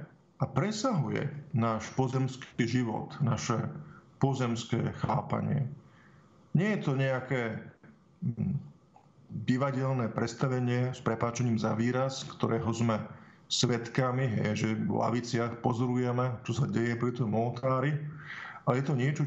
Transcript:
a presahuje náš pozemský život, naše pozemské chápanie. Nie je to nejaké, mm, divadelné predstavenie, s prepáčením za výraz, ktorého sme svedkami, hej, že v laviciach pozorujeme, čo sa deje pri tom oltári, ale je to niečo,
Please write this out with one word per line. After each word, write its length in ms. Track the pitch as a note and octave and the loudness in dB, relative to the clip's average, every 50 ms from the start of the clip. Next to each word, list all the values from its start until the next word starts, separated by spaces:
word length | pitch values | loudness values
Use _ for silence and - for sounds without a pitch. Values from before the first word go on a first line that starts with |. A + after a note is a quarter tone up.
| - - - - _ _ _ - | -10 -14 -18 -20 _ _ _ -4
a 40 | C#3 - | -4 -2
presahuje 800 | - C3 E3+ G#3+ G#3+ - - C4+ G#3+ D#3 A#2 G#2 G#2 G#2+ - - - - - - - | 0 0 0 0 0 0 0 2 2 2 0 0 0 -2 -2 -4 -6 -8 -6 -2 0
náš 340 | A2+ A2+ A2+ A2 G#2+ - - - | 2 2 2 2 0 -4 -2 0
pozemský 720 | - C3 B2 B2+ C3 C3 B2+ - - - - - - B2 | 0 0 2 2 0 0 -2 -4 -8 -14 -6 -2 -2 0
život, 500 | G#2+ B2 B2+ A#2+ A2 G#2+ G#2+ - - - - | 2 2 2 2 0 -2 -4 -6 -8 -4 0
naše 360 | C#3 A2+ A2 G#2 - - A2+ A2 A2 - - - - - - - - - - | 2 2 2 2 0 0 0 0 0 -2 -6 -10 -12 -14 -18 -20 -20 -20 -2
pozemské 760 | - - C#3 C3 B2 B2+ A#2 A2+ A#2 - - A#2 A2 G2+ G2+ - - | 0 2 2 2 2 0 0 0 -2 -2 -2 0 0 0 -2 -2 -2
chápanie. 680 | - - A2 G#2 G#2 - A2+ A2 G#2 G#2+ - C#3+ B2+ - - - - - - - - - - - - - - - - - | -2 0 0 0 0 -2 -2 -2 0 0 0 0 0 -2 -4 -10 -16 -20 -20 -20 -20 -20 -20 -20 -20 -20 -20 -20 -4 0
Nie 260 | - D3 F#3+ G#3+ G#3 | 2 2 4 2 2
je 20 | - | 0
to 120 | - D3+ C3+ | 0 0 2
nejaké, 640 | C3+ C3+ C3+ C3 B2 - - C#3 B2 A#2 A2 G#2 - - - - _ - - - - - - - _ - | 4 4 2 2 0 0 0 0 0 0 0 -2 -6 -8 -12 -18 _ -20 -20 -20 -20 -20 -20 -12 _ -4
mm, 480 | B2 A2+ - G#2 F#2+ - - - - - - - - - - - - _ - - - | -4 -2 0 -2 -2 -2 -2 -4 -8 -16 -20 -20 -20 -20 -20 -20 -20 _ -20 -16 -10
divadelné 800 | A2 G#2 G#2 - B2+ B2 C#3+ C#3 B2+ B2+ C3+ C3+ C3+ B2+ A#2 G2+ | -8 -4 0 0 2 2 2 0 0 0 0 2 2 0 0 0
predstavenie, 800 | - A2 A2+ A#2 - - - C3 B2+ B2+ B2 A#2+ B2 B2 B2 B2+ | 0 0 -2 0 0 0 0 2 2 2 2 2 2 2 2 0
s 80 | B2+ - | -2 -2
prepáčením 560 | - A#2 A2+ - A#2+ A#2 A#2 - B2 A#2+ A2+ | -2 -2 0 2 0 0 0 0 2 2 2
za 160 | G#2 G#2+ A2 | 2 2 2
výraz, 560 | G#2+ A2 A#2 B2 A#2+ B2+ C3 C3+ - - - | 2 2 2 2 2 2 0 0 -2 -6 -8
ktorého 400 | - - - A#2+ A2 A2+ A2+ - A#2 A2+ | -10 -4 -2 0 0 2 0 0 0 0
sme 240 | A2+ A#2+ A#2 A2 G2+ - - - - - - - - - | 2 2 2 2 0 -2 -6 -12 -18 -20 -20 -20 -20 -8
svedkami, 800 | - - - B2+ B2 A#2+ A2+ - - - - C3 B2+ B2 C3 C3+ | -4 0 2 2 2 2 0 -2 -2 0 0 2 2 2 2 0
hej, 240 | B2 G#2+ G#2 G#2 G#2+ G#2+ - | 2 2 2 2 0 0 0
že 100 | A2 A2 A2 | 0 0 0
v 160 | A2 A2 - | 0 0 0
laviciach 720 | G#2+ A2 A2+ A2+ A2+ A#2+ A#2+ - - A#2 A#2 A#2 A#2 - - | 0 0 2 2 0 0 0 0 0 0 0 -2 -2 -2 -2
pozorujeme, 800 | B2 A#2 A2+ B2+ B2 B2 B2+ B2 B2 B2 B2 B2 B2+ A#2 G2+ - | 0 0 2 0 0 2 2 2 2 2 2 0 0 -2 -4 -6
čo 80 | - | -4
sa 160 | A2+ A#2 C#3 | -2 0 0
deje 320 | - G2 A2+ A#2 A#2+ A#2 A#2 | 0 2 2 2 0 0 0
pri 160 | A#2+ B2 B2 | 0 -2 0
tom 160 | - B2+ G#2+ | 0 -2 0
oltári, 640 | G2 A2+ A#2 A#2 A#2+ - C3 C3 C3 B2+ C3 D3+ D#3 C#3+ - - - - - - - - - - - - - | 0 0 0 -2 -2 -2 0 0 0 2 0 0 -2 -2 -4 -8 -10 -12 -12 -14 -12 -12 -12 -14 -14 -4 0
ale 120 | - B2 C3 | 0 2 2
je 60 | C3+ D3 | 2 2
to 80 | D3 A#2+ | 2 2
niečo, 240 | B2+ C#3+ D3+ - C#3+ | 2 2 2 0 0